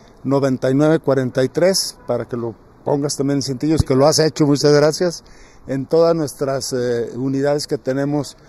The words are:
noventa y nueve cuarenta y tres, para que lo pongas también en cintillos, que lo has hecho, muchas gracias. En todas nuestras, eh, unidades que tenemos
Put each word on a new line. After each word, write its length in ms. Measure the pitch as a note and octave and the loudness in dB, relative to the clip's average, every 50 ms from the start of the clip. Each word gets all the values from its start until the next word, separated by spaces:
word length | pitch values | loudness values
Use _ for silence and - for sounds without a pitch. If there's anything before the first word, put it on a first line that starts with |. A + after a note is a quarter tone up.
| - - - - - | -20 -20 -20 -10 -4
noventa 480 | C3 C#3 C#3 C3+ C3+ C3 A#2+ - C3 | 0 0 2 2 0 0 0 0 0
y 20 | C3 | 2
nueve 240 | C#3 D3+ D#3 D#3+ D#3 | 4 4 4 2 2
cuarenta 460 | - C#3+ C3+ C3+ C3 B2 - C3 C3 | 2 2 0 2 0 0 0 0 0
y 60 | B2+ | 0
tres, 500 | - D#3 E3+ - - - - - - - - - | 0 2 2 2 2 0 -4 -8 -10 -10 -6 -4
para 180 | A#2+ A#2+ A#2 | -4 -4 -4
que 100 | - B2+ | -6 -8
lo 200 | A#2 A#2 A#2 G#2+ - - _ - - - | -8 -6 -8 -10 -12 -18 _ -20 -8 -4
pongas 320 | - D3 C#3+ C#3+ C#3+ - | -2 -2 -2 -2 -4 -4
también 220 | - C3+ C#3 C#3+ C#3+ | -2 -2 -2 -2 -2
en 60 | B2 | -2
cintillos, 400 | C#3 C3+ B2 - D#3 D#3+ C#3+ - | -4 -6 -4 -2 0 0 0 0
que 100 | - C3+ | 0 2
lo 140 | C3 C3+ D#3 | 4 4 4
has 100 | D3+ - | 4 2
hecho, 300 | D#3+ D#3 - - D#3 C#3+ | 2 0 0 2 2 2
muchas 260 | D3 C#3 - D3 D3 | 2 2 4 4 4
gracias. 500 | D3 D3 D#3 D#3 - F3+ F3 E3 - - - - - - - - - - - | 4 4 2 2 0 -2 -4 -4 -6 -12 -20 -20 -20 -20 -20 -20 -18 -10 -8
En 180 | C3 C3+ C3 | -8 -6 -4
todas 300 | - E3+ E3 E3 E3 E3+ | 0 2 4 4 4 2
nuestras, 580 | E3 D3+ C3 - - D3 C3+ C3+ C3+ - - C3+ | 0 -2 -6 -6 -6 -6 -4 -4 -4 -6 -4 -4
eh, 380 | B2+ B2 B2 A#2+ A#2 A2+ - - | -2 -2 -2 -2 -2 -4 -6 -6
unidades 520 | A#2+ C3 C3+ C3+ C3+ C#3 C#3+ D3 D3 C#3+ - | -6 -4 -4 -2 -2 0 0 0 -2 -2 -4
que 100 | D3 C3+ | -6 -6
tenemos 600 | - C3 C3 C#3 C#3 C#3+ C#3+ D3 C3+ - - - - | -4 -4 -4 -2 -2 -2 -2 -4 -4 -6 -10 -20 -20